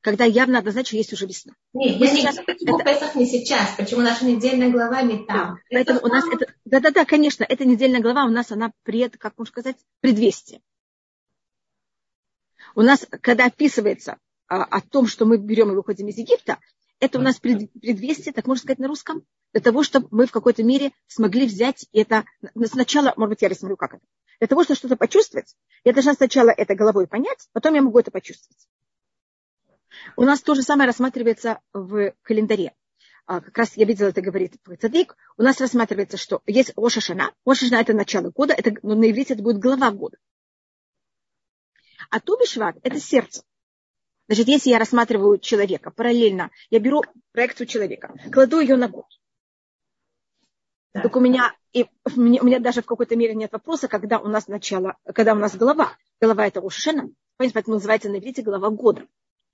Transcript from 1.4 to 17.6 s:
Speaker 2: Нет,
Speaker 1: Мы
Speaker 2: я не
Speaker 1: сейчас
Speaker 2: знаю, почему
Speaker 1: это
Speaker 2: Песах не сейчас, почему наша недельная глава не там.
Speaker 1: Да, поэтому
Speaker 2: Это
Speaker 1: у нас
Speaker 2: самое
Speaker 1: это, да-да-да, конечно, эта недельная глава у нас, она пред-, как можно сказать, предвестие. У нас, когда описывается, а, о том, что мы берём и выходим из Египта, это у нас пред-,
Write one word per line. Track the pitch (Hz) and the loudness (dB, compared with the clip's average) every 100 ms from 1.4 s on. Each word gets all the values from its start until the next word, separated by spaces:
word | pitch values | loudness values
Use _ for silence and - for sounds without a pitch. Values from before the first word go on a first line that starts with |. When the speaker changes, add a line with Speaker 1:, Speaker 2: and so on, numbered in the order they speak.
| - _ _ | -20 _ _
Speaker 2:
Нет, | 254 269 190 | -2 -2 4
Speaker 1:
Мы | 277 | 4
Speaker 2:
я | |
не | 285 | 4
Speaker 1:
сейчас | 277 | 0
Speaker 2:
знаю, | - - | -2 -8
почему | 359 - 330 | -6 -2 0
Speaker 1:
это | |
Speaker 2:
Песах | 277 294 302 277 | 2 0 -2 -2
не | 247 | 0
сейчас, | 240 - 240 196 - | 0 0 -2 -2 -4
почему | 208 240 | -4 0
наша | 240 233 | 0 0
недельная | 254 233 247 262 247 | 0 0 0 2 2
глава | 240 233 254 | 2 0 0
не | 247 208 - | 0 -2 -4
там. | |
Speaker 1:
Да, | 202 180 175 _ | -4 -4 -10 _
поэтому | 247 254 247 | -2 0 0
Speaker 2:
Это | 240 | 2
Speaker 1:
у | |
нас | 254 | 0
Speaker 2:
самое | 330 330 | -2 -4
Speaker 1:
это, | 254 _ | -6 _
да-да-да, | - 262 302 320 | 0 2 4 2
конечно, | 302 302 294 - | 2 4 2 0
эта | 220 262 262 | -4 0 2
недельная | 226 262 247 | 4 4 2
глава | 226 254 | 0 0
у | 262 | 0
нас, | 226 240 | 0 -4
она | 214 226 _ | -6 -8 _
пред-, | - 226 247 - | -6 -4 -4 -6
как | 214 - | -14 -12
можно | 226 | -14
сказать, | - 247 262 _ _ | -10 -10 -12 _ _
предвестие. | 254 214 220 - - - _ _ _ _ _ _ _ _ _ _ _ _ _ _ _ _ _ _ _ _ - | 0 4 2 0 -16 -20 _ _ _ _ _ _ _ _ _ _ _ _ _ _ _ _ _ _ _ _ -8
У | - | 2
нас, | 233 277 - - | 4 4 0 -4
когда | - 240 247 | 0 2 2
описывается, | _ 294 - 208 - - - _ _ _ | _ 0 0 -2 -4 -10 -18 _ _ _
а, | 185 | -6
о | - 190 | -4 -6
том, | - 277 233 | -2 0 0
что | - 220 | 2 2
мы | 226 | 2
берём | 208 220 208 | 2 2 2
и | |
выходим | 196 202 190 208 | 2 -4 -8 -8
из | 220 | -10
Египта, | 233 480 - - _ _ _ _ | 0 0 0 -8 _ _ _ _
это | 269 254 | -4 0
у | |
нас | 262 247 | 0 0
пред-, | 240 214 | 0 -2